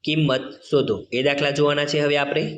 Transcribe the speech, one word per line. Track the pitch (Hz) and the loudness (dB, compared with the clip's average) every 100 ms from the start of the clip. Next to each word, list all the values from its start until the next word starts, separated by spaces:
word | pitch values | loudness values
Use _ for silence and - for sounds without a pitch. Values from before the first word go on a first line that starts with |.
| - | 0
કિંમત | 151 147 127 - - - | 0 2 0 -4 -16 0
શોધો, | 143 - 98 - 120 | 0 2 -2 -4 -2
એ | 139 | 0
દાખલા | 143 143 143 | 0 0 2
જોવાના | 147 143 147 | 2 2 0
છે | 151 | 0
હવે | 147 143 | 2 0
આપણે. | 143 151 156 | 0 -2 -4